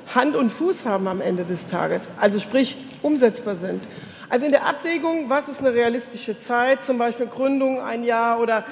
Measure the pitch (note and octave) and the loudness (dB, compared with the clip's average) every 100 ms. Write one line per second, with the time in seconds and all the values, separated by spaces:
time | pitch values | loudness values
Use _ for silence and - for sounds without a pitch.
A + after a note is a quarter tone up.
0 | - - C#4 D4 B3 - E4+ F#4+ A#3+ G3 | -2 2 2 2 0 0 -2 0 -2 -2
1 | F#3+ F#3 F#3 F3+ F3 F3 - F3 D#3+ F3 | 0 -2 -2 -2 -2 -6 -4 -2 0 -2
2 | - - G#3 G3+ - B3+ C4 - - - | -4 0 2 2 0 2 2 -2 -14 -6
3 | D4 D4+ A#3+ G#3+ G#3+ F#3+ F3+ F#3 - - | 0 4 4 2 -4 -6 -6 -6 -8 -14
4 | - - - B3+ D4 C#4+ - D4 E4 E4+ | -18 -18 -4 0 4 4 4 0 -2 0
5 | E4 E4 C4+ C#4 C#4+ C4+ C4+ A#3 A#3 A#3+ | 0 -2 0 0 0 -2 0 4 2 0
6 | A#3 A3+ - G#3+ - A#3+ B3 C4+ C4+ B3+ | -4 -10 -8 -8 -2 0 4 2 2 0
7 | A#3+ A#3 A#3+ - C4+ C#4 C4 C4 A#3+ A#3 | 0 0 -4 0 0 2 2 0 -4 -4
8 | A#3 A3+ A#3 A#3 A#3 A3 A3 | 0 2 2 2 2 0 -2